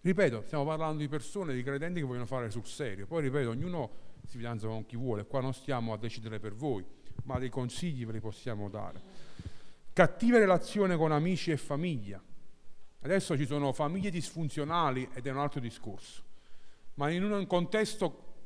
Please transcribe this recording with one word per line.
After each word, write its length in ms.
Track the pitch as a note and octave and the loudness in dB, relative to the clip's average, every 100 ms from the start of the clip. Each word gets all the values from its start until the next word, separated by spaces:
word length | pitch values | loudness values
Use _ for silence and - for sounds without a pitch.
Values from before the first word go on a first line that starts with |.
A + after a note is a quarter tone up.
Ripeto, 420 | F3 F3+ E3+ A2+ G#2 | 4 6 4 4 -2
stiamo 200 | D3+ C#3+ | 0 0
parlando 340 | D#3 D#3 D3+ | 0 0 0
di 80 | D3 | -2
persone, 460 | D3 - G3+ F#3 | -4 -4 -4 -2
di 100 | B2+ | -2
credenti 360 | B2+ C#3 E3 F3 | -2 -2 -2 -2
che 60 | C3+ | -2
vogliono 200 | B2 A#2+ | -2 -2
fare 260 | C3 A#2 | -2 -2
sul 140 | A#2 - | -4 -6
serio. 420 | - C3+ F#2+ G2 | -6 -4 -4 -4
Poi 140 | E3 | 0
ripeto, 280 | C#3 C#3+ A#2+ | 0 2 0
ognuno 420 | A#2 E3+ F3 A#2 - - - - | 0 -2 -2 -4 -6 -8 -10 -8
si 120 | B2+ | -6
fidanza 300 | A#2 A#2 A2 | -4 -4 -2
con 180 | A2 G2+ | -4 -6
chi 120 | A#2+ | -4
vuole, 280 | C3 G#2 G2+ | -2 -2 0
qua 140 | C#3 | -2
non 120 | C3 | -2
stiamo 400 | B2 - B2+ A#2 | -4 -2 0 0
a 40 | G#2+ | -2
decidere 420 | A2+ - A2+ G#2+ | -4 -6 -6 -6
per 140 | G#2+ | -6
voi, 320 | G#2 D3 G#2+ F2+ - - - | -4 0 0 -2 -8 -8 -6
ma 160 | - B2+ | -4 -4
dei 100 | B2+ | -2
consigli 560 | C#3 B2 - F3+ C3+ A2+ | -2 -4 -2 -2 -2 -4
ve 80 | |
li 60 | G#2+ | -4
possiamo 500 | G#2+ G2+ B2+ G#2 G2+ | -4 -6 -6 -4 -4
dare. 320 | G#2 G2 F#2+ - - - - - - - - - | -4 -6 -8 -8 -8 -8 -8 -6 -6 -8 -8 -2
Cattive 460 | - E3+ - A#3 A#3+ | 6 6 8 8 8
relazioni 560 | G3+ F3 - G#3 F#3+ E3+ | 8 6 4 2 4 4
con 160 | D#3 | 4
amici 400 | D3 E3 F3+ - | 4 4 2 2
e 60 | D3 | 0
famiglia. 640 | - C#3+ F3+ C#3 G2+ G2 - - - - - - - - | 0 -2 0 -2 -4 -8 -8 -8 -8 -8 -8 -8 -10 -6
Adesso 360 | C#3 F#3+ - D3 | 2 2 4 0
ci 80 | D3 | 2
sono 280 | D3 C#3+ | 2 0
famiglie 360 | C3+ D3 F#3 G3+ | 2 0 0 0
disfunzionali 1000 | E3+ - E3 D3+ D#3 D3 E3+ D#3 C3 B2+ | -2 -4 -2 -2 -2 0 2 4 2 -2
ed 140 | C3 C3 | -4 -2
è 40 | |
un 60 | C3+ | 0
altro 220 | C#3+ C#3+ | 0 0
discorso, 640 | A#2+ - A2 F#2 - - - - - - - - - - | -6 -6 -6 -6 -8 -8 -6 -10 -8 -8 -8 -8 -8 -2
ma 140 | C#3+ | 0
in 140 | F3 | 0
un 240 | G3+ G#3 F3+ | 0 0 2
contesto 840 | F3+ F3 G#3+ G#3+ - F3 - - - | 2 4 2 2 0 -2 -2 -10 -8